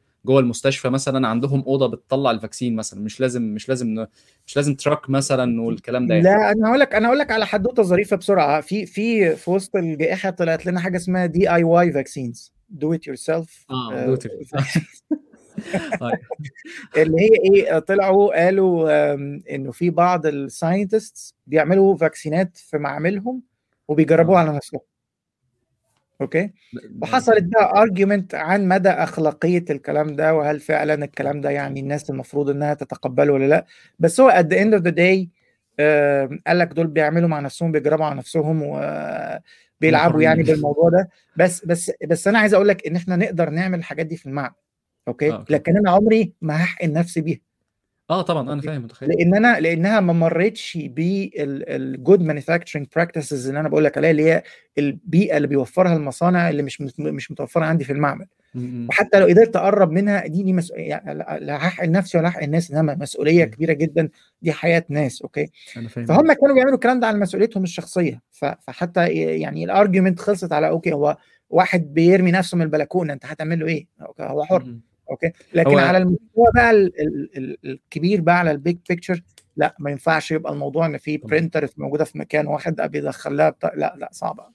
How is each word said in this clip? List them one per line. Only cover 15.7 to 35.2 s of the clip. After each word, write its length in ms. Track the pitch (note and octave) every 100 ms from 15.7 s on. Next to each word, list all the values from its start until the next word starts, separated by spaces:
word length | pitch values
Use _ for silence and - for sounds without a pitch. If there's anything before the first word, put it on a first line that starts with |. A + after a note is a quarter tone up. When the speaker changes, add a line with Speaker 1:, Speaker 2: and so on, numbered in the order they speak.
| F#3+ D#4+ G#3
Speaker 1:
طيب. 200 | - - - - - - D#4+ E4+ A#3+ D3+
Speaker 2:
اللي 240 | D#3+ D#3+
هي 80 | A3 A3 F#3+ G3
إيه، 240 | D#3+ D#3+
طلعوا 640 | D#3 G3+ G3 F#3+ G3+ E3 F3
قالوا، 680 | G3 F#3 E3+ D#3+ D3+ D3
آم، 300 | C#3+ C#3+ D3 -
إنه 200 | C#3+ C3+
في 180 | - F3
بعض 360 | E3 F3 F3+ D3+
الساينتستس 1120 | C#3+ C3+ - E3 F#3+ G3 A3 - - - _ -
بيعملوا 500 | D3+ D3 F#3+ G3 D#3+
فاكسينات 600 | D#3+ - D#3 D#3+ F3+ _
في 200 | - D3+
معاملهم 640 | C#3+ C#3+ E3 G3+ A3+ B3+ - _ _ _ -
وبيجربوها 500 | D3+ D3 D#3+ E3+ F#3
Speaker 1:
آه. 40 | D#3
Speaker 2:
على 80 | D3
نفسهم. 260 | - C#3 _ _ _ _ _ _ _ _ _ _ _ _ _ -
أوكي؟ 220 | C#3 D#3+ G3+ - _ - -
Speaker 1:
ب-، 140 | -
Speaker 2:
وحصلت 400 | - B3+ B3 G#3+
Speaker 1:
آه. 40 | F3
Speaker 2:
بقى 360 | A3+ F#3+ G3 A3
argument 480 | F#3 G3 G3+ F#3
عن 340 | C#3+ D#3 G3+ F#3
مدى 220 | F#3+ F#3
أخلاقية 760 | C#3+ D#3+ - D#3 C#3+ E3+ F3 E3+
الكلام 460 | C#3 D3 D3 D3+ C#3+
ده، 180 | D#3 D#3+
وهل 240 | D3 D3+
فعلًا 460 | - D3+ D3+ D3+ C#3+
الكلام 360 | - C#3 D3
ده 80 | C#3+
يعني 300 | C#3+ C#3 C#3
الناس 300 | C3+ D3 -
المفروض 400 | C3+ B2+ D3 C#3+
إنها 240 | C#3 D3
تتقبله 600 | D3 C#3 - C#3 B2+ D3
ولا 120 | C#3 C3+
لأ. 180 | D#3 - _ _ -
بس 200 | D#3+ -
هو 100 | C4
at 120 | F3+
the 140 | D#3+ F#3
end 220 | G#3+ G#3
of 40 | E3+
the 80 | D#3+
day، 320 | F3+ F#3+